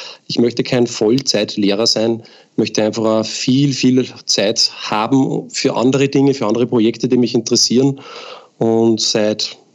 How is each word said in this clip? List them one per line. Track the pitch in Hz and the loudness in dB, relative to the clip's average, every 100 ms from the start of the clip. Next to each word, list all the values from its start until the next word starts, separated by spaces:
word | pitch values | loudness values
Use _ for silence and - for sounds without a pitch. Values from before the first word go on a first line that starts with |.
| - - - | -14 -16 -6
ich | - | 0
möchte | 117 120 | 0 0
kein | 127 123 120 | -2 0 0
Vollzeitlehrer | - 107 131 - 107 104 - 98 98 113 | 0 0 2 0 -2 -2 0 0 2 0
sein, | 110 113 113 - - _ - | 0 0 -2 -8 -20 _ -4
möchte | 110 - | -2 0
einfach | 107 104 110 110 110 | -2 0 0 0 -2
viel, | - - 131 143 | -4 0 2 2
viel | 127 131 127 123 - - | 2 2 2 0 -6 -6
Zeit | - 101 117 - - - | -2 0 0 -4 -6 -4
haben | 107 113 135 135 - - | -2 2 2 2 -2 -6
für | - 131 - | -4 -2 0
andere | 123 135 139 | 2 2 2
Dinge, | 139 139 | 2 2
für | 135 107 | 2 0
andere | 113 120 | 0 0
Projekte, | 123 110 113 123 | 2 2 0 0
die | 123 | 2
mich | 117 123 | 2 0
interessieren. | 110 117 - 117 139 135 - - - - - - | 0 0 2 2 2 0 -10 -18 -18 -18 -16 -4
Und | 113 113 113 110 | 0 2 2 2
seit, | - 113 107 107 - - _ | 0 0 0 -2 -6 -10 _